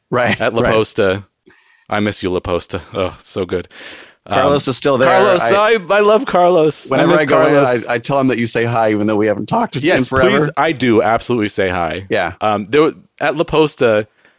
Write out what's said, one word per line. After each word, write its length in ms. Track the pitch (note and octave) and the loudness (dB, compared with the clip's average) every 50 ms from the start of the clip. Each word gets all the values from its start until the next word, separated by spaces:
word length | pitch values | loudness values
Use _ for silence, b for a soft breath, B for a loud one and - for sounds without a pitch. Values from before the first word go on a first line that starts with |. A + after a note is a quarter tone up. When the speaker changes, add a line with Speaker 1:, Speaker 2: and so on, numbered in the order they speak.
| _ _ | _ _
Speaker 1:
Right, 300 | B2 B2 B2 A2+ G#2 - | -2 0 0 0 0 0
Speaker 2:
at 140 | A2+ A#2 G#2+ | -2 -2 0
La 80 | A#2 B2 | 0 0
Speaker 1:
right. 100 | A2+ A2+ | 2 2
Speaker 2:
Posta. 540 | A2 A2 - - - G#2 F#2+ F#2 G2+ G2 - _ _ _ b b b b b b b b b | 0 0 -2 -2 0 0 0 0 -2 -6 -12 _ _ _ b b b b b b b b b
I 100 | G#2 G#2 | -4 -2
miss 220 | G#2 G#2 G2 - - | -2 -2 -4 -4 -4
you, 80 | F#2 | -4
La 100 | F2+ F2 | -4 -4
Posta. 400 | - - F2 E2+ - - - F#2 - - - | -4 -2 -4 -4 -4 -6 -10 -12 -12 -10 -6
Oh, 200 | G2+ F#2+ F2 E2 - | -6 -6 -6 -6 -10
it's 100 | - - | -12 -10
so 140 | - G#2 F#2 | -6 -6 -6
good. 240 | E2+ F#2+ F2+ E2+ - B B B B B B B B B B _ | -4 -4 -6 -6 -8 B B B B B B B B B B _
Um, 100 | - G2+ | -4 -2
Speaker 1:
Carlos 300 | - - C#3+ C#3+ C#3+ - | 0 2 2 2 0 0
is 100 | C#3 B2 - | 0 -2 0
still 180 | - D3 C#3 | 0 0 2
there. 100 | A#2+ C3 | 2 2
Speaker 2:
Carlos, 360 | - F#3+ F#3+ G3 G#3 F3+ F3 - | 2 4 4 4 2 2 2 2
Speaker 1:
I, 320 | A#2 F#3 G3+ G#3+ A3 A#3 | 2 2 2 2 2 0
Speaker 2:
I, 240 | A3+ E3+ D3+ G3 G#3 | 0 0 0 0 2
I 20 | |
love 240 | G#3 G#3 A3 G#3+ - | 4 4 2 2 0
Carlos. 640 | - - F3+ F3 F3 F3+ E3 D#3 D#3 - - - | 0 2 2 4 4 4 4 2 2 0 -4 -6
I 40 | - C3+ | -4 -2
Speaker 1:
whenever 200 | C3+ D#3+ E3+ F3 | 0 2 2 2
Speaker 2:
miss 80 | E3 | 2
Speaker 1:
I 40 | D3+ | 2
go 80 | C3+ D#3+ | 2 2
Speaker 2:
Carlos. 480 | D#3+ D#3 D3+ D3 C#3+ C#3 B2+ B2 A#2 - | 2 2 4 4 2 2 2 0 -2 -2
Speaker 1:
in, 60 | - | -4
I, 40 | A#2+ | -4
I 40 | A#2 | -4
tell 200 | A#2 - C#3 C#3 | -2 -2 0 0
him 100 | C3 C3 | 2 0
that 100 | A#2+ A2 | 0 0
you 80 | A#2+ | -2
say 180 | A2+ - A#2 A#2 | -2 0 0 0
hi, 260 | A#2 A#2+ A#2 A2+ G#2+ | 0 0 0 2 2
even 160 | G#2+ G#2 G#2 | 2 0 0
though 120 | G#2+ A2 G2+ | 0 0 0
we 80 | G#2+ | 0
haven't 240 | G#2+ G2+ G#2+ A2 - | 0 0 -2 -2 -2
talked 260 | - A3+ A#3+ - - | -2 -2 -2 -2 -4
Speaker 2:
Yes, 220 | C3 B2+ E3+ F3+ C#3 | -4 -2 0 0 0
Speaker 1:
in 60 | C3 | 0
forever. 400 | - C3 C3 C3 B2+ C3+ C#3+ D3+ | 0 0 0 0 2 2 0 0
Speaker 2:
please. 40 | D3 - | 0 0
I 160 | - D3 E3 D#3+ | -2 -2 -2 -2
do 300 | A#2+ B2+ B2 A2 G#2+ F2 | 0 0 2 2 4 4
absolutely 460 | G#2+ A2+ A2+ - - B2 A#2+ G#2 G2+ | 2 0 0 0 -2 -2 -2 -2 -2
say 200 | - - F#2+ F#2 | -2 -2 -2 -2
hi. 380 | F2+ F2+ E2+ D#2+ D#2 F#2 G2+ F#2+ | 0 -2 -4 -4 -6 -8 -6 -4
Speaker 1:
Yeah. 240 | G#2+ G#2 F2 E2 - - | -2 -2 -2 -4 -4 -4
Speaker 2:
Um, 240 | G2+ A2 G#2 G#2 G#2 | -2 -2 -2 -2 -4
there 200 | G2+ A#2+ D3 D#3+ | 0 2 2 2
wa-, 80 | D3+ - F#2 - _ _ _ | 2 0 -6 -14 _ _ _
at 160 | C#3+ D#3 C#3 | -4 -4 -2
La 80 | D3+ E3+ | -2 -4
Posta, 640 | - - D#3 D#3 D3 - - B2+ A#2 G#2+ G#2+ G#2+ - b b b b b | -2 2 0 0 0 0 0 0 2 2 0 0 -4 b b b b b